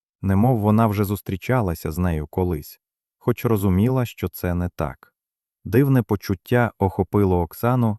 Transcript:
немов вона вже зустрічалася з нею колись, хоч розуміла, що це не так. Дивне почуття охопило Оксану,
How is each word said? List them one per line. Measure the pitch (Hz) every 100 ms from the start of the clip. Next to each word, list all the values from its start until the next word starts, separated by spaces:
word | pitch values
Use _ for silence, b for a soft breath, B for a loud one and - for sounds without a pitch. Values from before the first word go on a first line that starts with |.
| _ _
немов | 101 95 120 120
вона | 104 107 113
вже | 101
зустрічалася | 98 101 - 95 - 127 98 82 82
з | 80
нею | 90 80 76
колись, | - 90 78 71 - _ _ _ _
хоч | - 120 117
розуміла, | 107 98 92 117 131 120
що | - 92
це | - 92
не | 87 87
так. | - 76 - _ _ _ _ _ _ -
Дивне | 104 143 131
почуття | 110 104 - 98 - 120 117 -
охопило | 98 - 92 104 101 90
Оксану, | 82 - 117 127 117